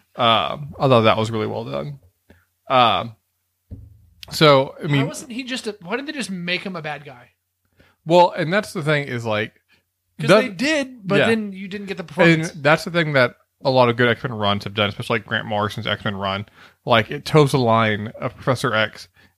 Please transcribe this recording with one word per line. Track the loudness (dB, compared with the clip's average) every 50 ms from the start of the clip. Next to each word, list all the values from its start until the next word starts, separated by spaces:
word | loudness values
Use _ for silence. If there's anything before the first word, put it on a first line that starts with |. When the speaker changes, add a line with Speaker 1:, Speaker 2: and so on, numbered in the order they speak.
| _ _ -6
Speaker 1:
Um, | 0 2 2 2 2 2 -2 -4 -8 -10 -12 -8 -2
I | 2 4
thought | 4 6
that | 6 4 4 2
was | 0 -4
really | -2 -4 -4 -4
well | -4 -6 -8
done. | -8 -8 -8 -8 -8 -12 -16 _ _ _ _ _ _ _ _ _ _ _ _ _ 0
Um, | 2 4 4 4 2 0 -2 -6 -10 _ _ _ _ _ _ _ _ _ _ -20 -20 -18 -20 -20 -20 _ _ _ _ -20 -20 -10
so, | -2 4 6 6 6 6 4 0 -6 -10
I | -4 -2
Speaker 2:
Why |
Speaker 1:
mean, | 0 0 0 0
Speaker 2:
wasn't | -4 -10 -14 -12
he | -12 -10 -10
just | -8 -8 -8 -8 -10
a, | -12 -12
why | -10 -8 -6
didn't | -6 -6 -8
they | -8
just | -8 -8 -8
make | -8 -8 -6 -6 -6 -6 -6
him | -8 -10
a | -10
bad | -10 -10 -12 -12 -14
guy? | -18 -20 -20 -20 _ _ _ _ _ _ _ _ _ _ _ _ _ _ _ -2
Speaker 1:
Well, | 4 6 6 6 6
and | 4 -2 -4 -2
that's | -2 -2 -2 -4 -6
the | -6 -2
thing | 0 0 0 -2 -4
is, | -6 -6 -4
like, | -2 -2 -2 -2 -4 _ _ _ _ _ _ _ _ _ _ _ _ _ -4
Speaker 2:
'Cause | 2 4
Speaker 1:
that | 4 4
Speaker 2:
they | 4 0
did, | -4 -4 -2 0 0 0 -2 -4 -8 -12 -6 0
but | 2 2
Speaker 1:
Yeah. | 4 2
Speaker 2:
then | 2 0 -2 -6 -10
you | -12 -14 -12
didn't | -12 -10 -10 -10
get | -10 -10
the | -12
performance. | -8 0 4 4 6 4 4 2 -4 -6
Speaker 1:
And | -2 2
that's | 2 2 2 0
the | -4
thing | -2 -2 -2 0 2
that | 2 2 2 0 _ _ _ _ _ -2
a | 0
lot | 4 4 4 4
of | 4 2
good | 2 2
X-Men | 2 0 -4 -8 -6
runs | -4 -2 -2 -2 -2 -4
have | -6 -4
done, | -2 -2 -2
especially, | -2 -6 -6 -4 -4 -4
like, | -4 -4
Grant | -6 -6 -4
Morrison's | -4 -2 -2 -2 -2 -4 -6 -6 -6
X-Men | -6 -4 -4 -8 -6
run. | -6 -4 -4 -4 -4 -8 -10 _ _ -20 -20 _ _ -2
Like, | 0 2 2 2 0
it | -4 -12 -6
toes | 0 4 4 4 4
the | 2 0
line | 2 2 2 2 2 2 0 -2 -6 -10 -10 -10
of | -10 -10 -10
Professor | -8 -4 -4 -2 -2 -2 -2 0
X | 0 0 0 -4 -10 -20 _ _ _ _ _ _